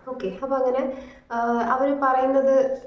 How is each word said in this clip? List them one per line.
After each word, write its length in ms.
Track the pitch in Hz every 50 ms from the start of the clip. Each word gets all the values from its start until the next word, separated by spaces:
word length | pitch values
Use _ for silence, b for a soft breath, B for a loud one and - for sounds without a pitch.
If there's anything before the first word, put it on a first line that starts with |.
| - 262
ഓക്കെ, 280 | 254 - 190 190 - - 269
അപ്പോൾ 120 | 262 269
അങ്ങനെ, 420 | 262 254 254 247 269 - 262 B B B B B B B -
ആ, 80 | 233 233 233 233 240 233 233 240 254
അവർ 240 | 262 277 277 277 277 277
പറയുന്നത്, 760 | 262 262 262 262 269 269 269 269 269 269 269 262 - - - -